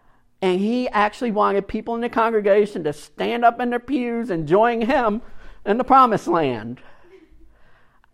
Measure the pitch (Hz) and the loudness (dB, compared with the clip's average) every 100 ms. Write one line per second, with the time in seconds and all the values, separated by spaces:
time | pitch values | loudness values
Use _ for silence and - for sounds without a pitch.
0 | _ _ _ _ 190 180 208 247 247 208 | _ _ _ _ -2 0 0 -2 -2 0
1 | 208 - 240 208 202 196 196 214 220 233 | 0 0 -4 0 0 0 -2 -8 -6 -6
2 | 233 240 226 220 202 208 208 202 151 147 | -4 0 0 2 2 4 2 -2 -6 -8
3 | - - 196 240 233 233 247 240 247 277 | -12 -8 -4 2 2 2 -2 -4 -4 -4
4 | 240 233 233 170 151 190 233 233 226 285 | -4 -4 -4 -4 0 2 4 2 0 0
5 | 226 214 - - - - 214 220 247 262 | 0 -2 -6 -16 -16 -10 -2 -2 4 6
6 | 247 190 - 175 143 120 113 123 - - | 6 2 0 0 0 -2 -8 -12 -16 -20
7 | - - - - - _ - - _ _ | -20 -20 -20 -20 -20 _ -20 -20 _ _
8 | _ | _